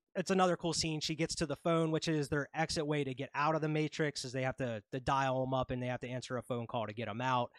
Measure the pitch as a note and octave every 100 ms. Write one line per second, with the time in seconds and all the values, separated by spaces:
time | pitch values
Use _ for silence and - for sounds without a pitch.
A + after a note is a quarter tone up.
0 | _ - E3+ F#3+ F#3 E3 E3+ D3 E3 D#3
1 | - D#3 E3 - E3 - F3 E3 D#3+ D#3+
2 | E3 D#3 C#3 D3 C3+ D3+ D#3+ E3+ D3 D3+
3 | C3+ B2 C3+ C3+ D3+ D#3 D#3 D#3 D#3 -
4 | D3+ - C3 C3 C3 - B2+ A2 - C3+
5 | B2 C3+ C3+ C3 C3 C3 B2+ B2+ B2 B2
6 | A#2+ B2 - B2+ - A#2+ A2+ B2 G#2+ G#2+
7 | G#2+ G#2+ B2+ B2+ A#2+